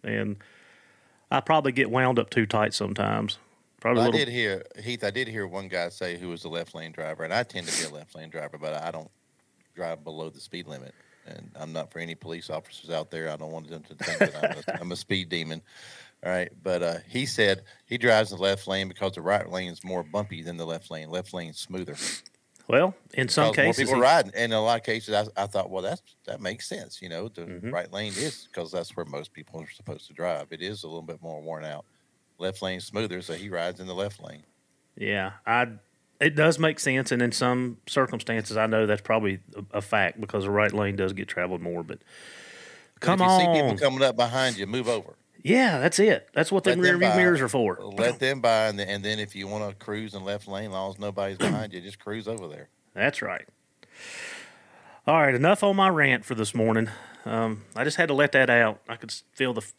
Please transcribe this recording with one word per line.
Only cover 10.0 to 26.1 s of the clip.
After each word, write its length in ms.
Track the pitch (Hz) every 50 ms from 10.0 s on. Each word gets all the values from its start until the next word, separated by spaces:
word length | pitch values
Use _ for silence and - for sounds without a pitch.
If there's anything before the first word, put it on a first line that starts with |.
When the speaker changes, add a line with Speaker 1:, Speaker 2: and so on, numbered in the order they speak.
| 73
Speaker 2:
below 240 | 80 78 78 80 80
the 100 | 76 71
speed 260 | - - - 87 87
limit. 280 | - 73 65 65 67 - _ _ _ _ _ _
And 240 | - - - 76 - _ 71
I'm 140 | 78 80
not, 180 | 80 80 76 -
for 80 | - 82
any 140 | 82 82 82
police 340 | - - 85 82 85 - -
officers 400 | 80 78 - - - - - 76
out 200 | 85 78 78 -
there, 200 | - 82 80 80
I 60 | 76
don't 140 | 76 78 78
want 180 | 80 82 78 73
them 140 | 82 80 -
to 100 | - 78
think 240 | - 185 170 - -
that 180 | 202 - - - - 208 - 147 - -
I'm 60 | -
a, 40 | -
<laughs> 0 |
I'm 100 | - 90
a 40 | 87
speed 340 | 82 - _ 98 95 92 82
demon. 320 | 90 85 80 78 78 82 - _ - - - - - - - - _ _
All 80 | - 90
right. 200 | 92 90 90 - - -
But, 200 | - 95 90 87
uh, 120 | 87 85 85 85 - -
he 160 | - 127 135
said 380 | - - - 107 101 98 92 - - - _ _
he 100 | _ 120
drives 320 | 120 123 123 110 107 110 101
the 80 | 101
left 300 | 87 95 98 98 95 - 95
lane 200 | 95 98 98 92
because 240 | 90 - 98 95
the 100 | 90 87
right 260 | 80 90 104 - - -
lane 220 | 87 92 92 90
is 100 | 85 -
more 200 | - 92 92 90
bumpy 400 | 82 76 78 - 104 101 - 80
than 160 | 80 85 87 85
the 80 | 82
left 240 | 80 82 82 - -
lane. 180 | 85 80 78 78
Left 220 | 82 90 92 -
lane's 260 | - 90 85 80 78 -
smoother. 380 | - - 92 92 90 - - - - - - - _ - _ _ _ _ _ _ _ -
Speaker 1:
Well, 260 | - 135 170 190 190 _ _ _ -
in 140 | - 131 120
some 220 | - 156 147 110
Speaker 2:
Because 120 | 107 - 143
more 80 | -
Speaker 1:
cases, 120 | - - 143
Speaker 2:
people 100 | 120 135
Speaker 1:
he 40 | 123
Speaker 2:
riding. 300 | 123 135 160 165 98 98 -
And 180 | 107 117 117
in 60 | 113 110
a 40 |
lot 180 | 107 113 117 117
of 40 | -
cases, 300 | - 110 113 110 - 107
I, 280 | 101 107 107 - 95
I 40 | 101
thought, 240 | 98 101 98 92 92
"Well, 120 | 92 95
that's, 200 | 90 101 165 185 _ _